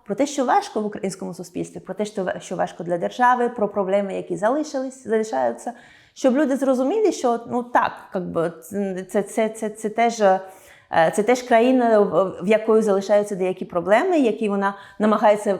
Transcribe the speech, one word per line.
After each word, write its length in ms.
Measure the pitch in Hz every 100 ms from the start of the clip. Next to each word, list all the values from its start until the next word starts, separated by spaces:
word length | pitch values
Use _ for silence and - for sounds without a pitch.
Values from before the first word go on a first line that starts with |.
| -
про 80 | 202
те, 100 | 285
що 200 | - 254
важко 360 | 392 - 214
в 40 | 214
українському 480 | 208 196 - 185
суспільстві, 460 | 180 175 175 165 170
про 140 | 165
те, 120 | 190 208
що 180 | -
ва-, 160 | 185 180
що 160 | - 180
важко 280 | 175 -
для 140 | 170 175
держави, 520 | 202 202 247 247 240
про 180 | 233 202
проблеми, 460 | 208 185 196 196
які 220 | 185 175 165
залишились, 720 | 208 285 302 269 262 262 208
залишаються, 680 | 220 220 262 247 233 - - - - _
щоб 220 | - 269 247
люди 200 | 294 262
зрозуміли, 560 | 269 254 262 427 415
що, 280 | - 254 233 233
ну, 140 | 240
так, 280 | 240 - 220 - -
как 200 | 196 175
би, 220 | 170 165 165 - 202 196 185 185
це, 140 | 214
це, 260 | 196 - 220
це, 200 | 220 220
це 200 | 214 220
теж, 320 | 214 233 214
е, 200 | 202 190 190 - - - _ - 160 -
це 80 |
теж 180 | 208 254
країна, 580 | 247 226 247 262 233 214
в, 400 | 196 160 190 -
в 40 | 180
якої 340 | 214 220 220
залишаються 540 | 214 196 196 208 208 190
деякі 300 | 185 180 185
проблеми, 540 | 175 170 214 370 339
які 300 | 247 - 214
вона 260 | 202 196 202 - -
намагається, 600 | 214 208 214 208 208